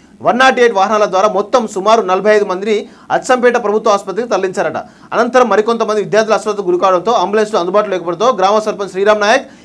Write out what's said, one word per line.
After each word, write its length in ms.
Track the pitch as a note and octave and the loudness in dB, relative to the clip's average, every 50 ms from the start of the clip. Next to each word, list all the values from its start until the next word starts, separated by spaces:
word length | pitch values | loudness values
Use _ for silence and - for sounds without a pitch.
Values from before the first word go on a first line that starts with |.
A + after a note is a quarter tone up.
| _ _ _ - | _ _ _ -6
వన్ 180 | A#2 D#3+ G3 A#3+ | -2 0 2 4
నాట్ 200 | C4 C4 B3 B3 | 4 2 4 4
ఎయిట్ 140 | A#3+ A#3 G#3 | 2 2 2
వాహనాల 320 | G3 F#3+ G#3 A3 G#3+ G#3 | 2 0 2 2 0 0
ద్వారా 220 | F#3 F3+ F#3 G3+ G#3 | 0 0 0 0 0
మొత్తం 400 | F#3 F#3+ G3+ G3+ - B3+ A3+ G#3 | 0 -2 -2 0 0 -2 -2 -2
సుమారు 340 | - F#3+ F#3 G#3+ A3+ A#3 | -6 -4 0 2 2 2
నలభై 340 | A3 - F#3 F#3+ F#3+ G#3+ G#3+ | 2 0 0 0 2 2 2
ఐదు 100 | G#3+ G3+ | 2 2
మందిని 420 | G3 F#3 F#3 G3+ A3+ G#3+ G#3 - - - - - - | 0 -4 -4 -2 -2 -2 -2 -4 -8 -16 -16 -8 -4
అచ్చంపేట 460 | F#3+ F#3 - - B3+ B3 A#3+ B3 A#3+ A#3 G3 | -4 -2 0 0 0 2 2 2 0 0 -2
ప్రభుత్వ 280 | G3+ G#3 A3 G#3+ A3+ | -2 -2 0 0 0
ఆసుపత్రికి 380 | G3+ G3 - F#3+ F#3 G3+ B3 B3 | 0 0 -2 -4 -6 -6 -4 -2
తరలించారట. 480 | A3 F#3 F#3+ F#3 F3+ G#3 E3+ D#3 A#2+ G#2+ - - - - - - - | -2 -2 -2 -2 -4 -4 -4 -4 -4 -8 -10 -12 -16 -20 -14 -6 -2
అనంతరం 360 | F#3+ A#3+ A#3+ - C4 B3+ A3 | -2 0 2 2 2 2 4
మరికొంతమంది 520 | G3 G3+ G#3+ A3+ A#3 A3+ A3+ G#3 G#3+ G#3+ | 2 0 2 0 0 -2 -2 -2 -2 -4
విద్యార్థులు 340 | F#3 D#3+ E3+ G#3+ A3 G#3 G#3+ | -2 0 0 0 2 2 0
ఆసుపత్రికి 340 | G3 G3+ G#3+ G3+ G3 G3 F3+ | -2 -2 -4 -6 -4 -2 -2
గురికావడంతో 420 | F3+ F3 F#3+ F#3+ F#3 F3 E3+ A3 | 0 2 2 2 2 0 0 0
అంబులెన్స్లు 480 | A#3+ G#3 F3 G3 G3+ A3 G#3+ G#3+ A3 G3 | 0 0 0 0 0 0 0 0 0 -2
అందుబాటులో 320 | E3+ F#3 F3+ G#3 G#3+ G3+ | -2 0 0 0 0 0
లేకపోవడంతో 420 | F#3+ F3+ E3 E3+ E3+ D#3+ G#3+ B3+ B3 | -2 -6 -4 -6 -4 -2 0 0 0
గ్రామ 260 | F#3 F#3 G3 G#3 A3 | 2 2 2 2 0
సర్పంచ్ 300 | G#3+ A3 G3 F#3 G3+ F#3 | 0 -2 -6 -6 -8 -8
శ్రీరామ్ 320 | F3+ F#3 G3+ G#3+ G#3+ G#3+ | -4 0 2 2 2 2
నాయక్, 260 | G3+ G#3 A#3+ C4+ C4 - - - - | 2 2 0 0 -2 -6 -18 -20 -20